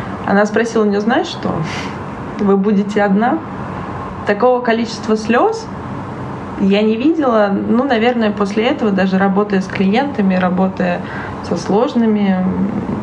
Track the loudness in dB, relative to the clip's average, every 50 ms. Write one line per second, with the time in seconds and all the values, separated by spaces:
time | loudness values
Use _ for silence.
0 | -8 -8 -10 -6 -2 0 2 2 2 2 2 0 0 0 0 0 2 2 0 0
1 | 0 0 0 0 -2 -4 -6 -6 -6 -4 -4 -4 -4 -6 -6 -8 -8 -8 -8 -10
2 | -10 -10 -10 -10 -10 -8 -4 0 2 2 4 4 4 2 2 2 0 0 0 0
3 | 2 2 2 2 2 2 0 -2 -4 -8 -10 -10 -10 -10 -8 -8 -8 -8 -10 -10
4 | -10 -10 -10 -4 -2 -2 2 4 4 4 4 4 2 0 0 0 0 -4 -6 -6
5 | -2 -2 0 0 2 2 2 4 4 2 0 -2 -6 -10 -10 -10 -10 -10 -10 -10
6 | -10 -10 -10 -10 -10 -10 -10 -10 -10 -8 -4 0 2 2 4 4 4 2 2 2
7 | 2 2 2 2 2 2 4 4 2 2 0 0 0 2 2 2 2 2 2 2
8 | 2 2 2 2 2 0 0 0 -2 0 0 0 0 0 0 0 0 0 2 2
9 | 2 2 2 2 2 2 2 2 2 2 0 -2 -2 -2 -2 0 2 2 2 2
10 | 0 0 0 0 0 2 2 2 0 0 2 2 0 0 0 -2 -2 -2 -2 -4
11 | -6 -8 -8 -8 -8 -8 -8 -8 -6 -4 -4 -4 -2 0 2 2 2 2 2 2
12 | 2 2 2 2 2 2 2 2 0 0 0 0 -2 -2 -2 -4 -4 -4 -4 -4